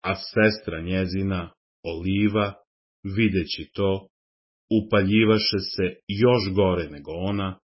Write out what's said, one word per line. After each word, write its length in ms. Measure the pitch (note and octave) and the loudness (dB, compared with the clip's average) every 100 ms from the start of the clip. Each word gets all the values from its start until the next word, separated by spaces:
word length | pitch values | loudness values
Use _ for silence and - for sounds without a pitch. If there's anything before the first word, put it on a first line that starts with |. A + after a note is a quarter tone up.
A 120 | F#2 F#2+ | -4 -6
sestra 640 | - A2+ G#2+ G#2+ - E2 | -4 2 4 2 -8 -8
njezina, 680 | E2+ F#2 F2+ F#2+ G2 F#2 E2+ _ _ _ | -2 -2 0 -2 -2 -4 -6 _ _ _
Oliva, 680 | E2 E2 F2+ G2 G#2 G#2+ G2+ G2 _ _ _ _ | -10 -6 -2 2 2 2 -2 -6 _ _ _ _
videći 680 | G2 F#2+ A2 F#2+ D#2+ - D#2 | -8 0 2 0 -2 -8 -10
to, 340 | - G2 G2 - _ _ _ _ _ _ | -4 -2 -2 -6 _ _ _ _ _ _
upaljivaše 880 | A2 G#2 G#2 F#2+ G#2+ A2 A2 - G2+ F#2+ - | -2 2 2 4 4 4 4 2 -4 -6 -4
se 200 | F#2 - - | -4 -4 -10
još 460 | G2+ B2 B2 G2 F#2+ | 2 4 4 2 2
gore 340 | F#2+ F2 D#2 | 2 2 -4
nego 220 | D2 C#2+ | -10 -12
ona 480 | E2 F#2+ G2+ F#2+ F#2+ | -6 -4 -4 -4 -8